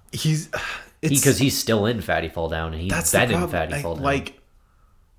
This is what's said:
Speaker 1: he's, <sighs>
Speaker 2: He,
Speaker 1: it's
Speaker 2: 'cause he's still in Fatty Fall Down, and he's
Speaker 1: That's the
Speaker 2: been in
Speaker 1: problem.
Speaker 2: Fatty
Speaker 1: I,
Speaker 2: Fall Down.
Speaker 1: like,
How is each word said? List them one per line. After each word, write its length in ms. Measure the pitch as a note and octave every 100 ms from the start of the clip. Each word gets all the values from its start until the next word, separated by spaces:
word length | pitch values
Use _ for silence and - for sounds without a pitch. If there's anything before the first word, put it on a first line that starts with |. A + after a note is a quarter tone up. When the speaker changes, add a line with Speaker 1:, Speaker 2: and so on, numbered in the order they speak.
| _
Speaker 1:
he's, 380 | C#3+ D#3 D#3 D#3
<sighs> 460 | - - - - _
Speaker 2:
He, 140 | D#3
Speaker 1:
it's 100 | C#3+
Speaker 2:
'cause 140 | C#3 G#2+
he's 180 | C3+ -
still 300 | - A2+ G#2
in 140 | A#2
Fatty 280 | F2+ E2 E2
Fall 200 | - E2
Down, 240 | D#2+ E2
and 80 | D#2+
he's 80 | F2+
Speaker 1:
That's 180 | F2 E2
the 60 | G2
Speaker 2:
been 120 | A#2+
in 80 | A2
Speaker 1:
problem. 120 | F3+
Speaker 2:
Fatty 240 | F2 D#2+
Speaker 1:
I, 80 | C#3+
Speaker 2:
Fall 120 | E2+
Down. 100 | E2
Speaker 1:
like, 360 | C#3 C#3 F2+ - _ _ _ _ _ _ _